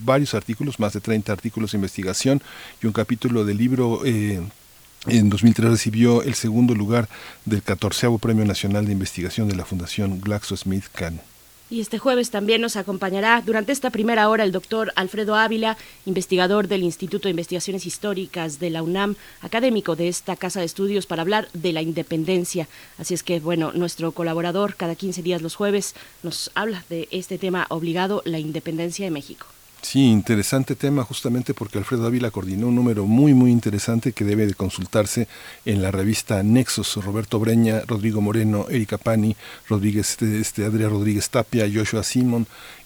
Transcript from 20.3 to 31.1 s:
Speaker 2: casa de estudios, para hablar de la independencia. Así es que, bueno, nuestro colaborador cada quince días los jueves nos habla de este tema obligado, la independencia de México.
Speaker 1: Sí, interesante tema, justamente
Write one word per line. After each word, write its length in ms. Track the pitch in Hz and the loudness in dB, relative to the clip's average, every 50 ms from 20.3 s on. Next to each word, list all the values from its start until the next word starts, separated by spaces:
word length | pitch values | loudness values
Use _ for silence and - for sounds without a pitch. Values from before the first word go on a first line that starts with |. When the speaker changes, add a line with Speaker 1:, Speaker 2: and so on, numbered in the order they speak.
| 180 | -8
Speaker 2:
casa 240 | - 190 180 - 196 | -6 -6 -6 -4 -4
de 60 | 175 | -4
estudios, 400 | 160 - - 196 196 208 196 180 | -4 -4 -2 -2 0 0 -2 -2
para 160 | - 170 160 165 | -2 -4 -2 0
hablar 260 | 185 214 214 214 - - | 0 0 0 -2 -4 -8
de 200 | 170 160 180 160 | -4 -4 -2 -2
la 100 | 160 160 | -2 -2
independencia. 840 | 165 160 165 156 - 170 160 160 175 185 180 180 - - 180 151 - - - - - - | -4 -4 -4 -4 -4 -2 -2 0 0 0 0 0 -2 -4 -6 -6 -6 -10 -20 -20 -20 -16
Así 180 | - 170 - 180 | -12 -8 -6 -6
es 100 | 160 - | -4 -4
que, 160 | - 175 170 | -2 -4 -2
bueno, 320 | 151 165 175 165 160 147 - | -2 -2 0 0 0 0 0
nuestro 400 | 175 175 165 - - 165 165 156 | -2 -2 -2 -4 -4 -6 -6 -4
colaborador 640 | - 170 165 160 170 170 175 170 196 202 202 190 | -4 -4 -4 -2 -2 -2 -2 0 0 -2 -2 -2
cada 180 | - 185 170 165 | -4 -6 -6 -6
quince 280 | - 196 190 175 180 160 | -4 -6 -6 -6 -4 -2
días 200 | 175 180 170 165 | -2 -2 -2 -2
los 140 | 165 - | -6 -6
jueves 400 | - 208 208 202 202 196 - - - - - - - - | -2 -2 0 0 0 -2 -4 -8 -12 -20 -20 -18 -12 -10
nos 300 | 170 - - - - - | -8 -8 -8 -8 -6 -4
habla 300 | - 208 226 214 180 170 - | -4 -2 -4 -4 -6 -8 -8
de 200 | 170 165 160 - | -8 -8 -6 -6
este 280 | - 185 180 - 185 180 | -6 -8 -6 -6 -8 -4
tema 280 | 196 185 175 180 160 - | -2 -2 -2 -2 -2 -2
obligado, 520 | - 165 165 165 165 180 185 196 208 196 - | -4 -4 -4 -2 -2 -2 -2 -2 -2 -4 -4
la 140 | 165 165 160 | -4 -4 -4
independencia 640 | 151 156 151 160 - 165 160 160 170 175 170 - 196 | -4 -6 -6 -8 -6 -6 -6 -4 -4 -6 -6 -6 -6
de 60 | 185 | -6
México. 360 | 156 143 - - - - - - - - - - - - - | -6 -6 -8 -12 -16 -20 -20 -20 -20 -20 -20 -20 -20 -14 -8
Speaker 1:
Sí, 180 | - - 135 | -2 2 4
interesante 760 | 139 123 110 104 95 - 117 104 95 - 139 135 131 - 143 | 6 6 6 6 4 4 2 2 2 2 0 0 0 -2 -4
tema, 300 | - - 139 147 139 123 | -2 -2 0 0 0 -2
justamente 500 | - | -2